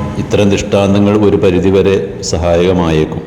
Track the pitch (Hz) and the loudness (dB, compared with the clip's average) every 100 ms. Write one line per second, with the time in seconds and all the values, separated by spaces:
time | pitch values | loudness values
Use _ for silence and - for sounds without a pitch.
0 | 101 - - 98 101 98 - 104 98 101 | -6 -8 -4 0 0 0 0 0 2 2
1 | 101 107 101 98 98 90 95 95 92 95 | 2 2 2 2 2 2 2 2 2 0
2 | - - - 87 87 85 90 90 82 78 | -2 -10 -6 -4 0 2 2 0 0 0
3 | 78 80 | -2 -6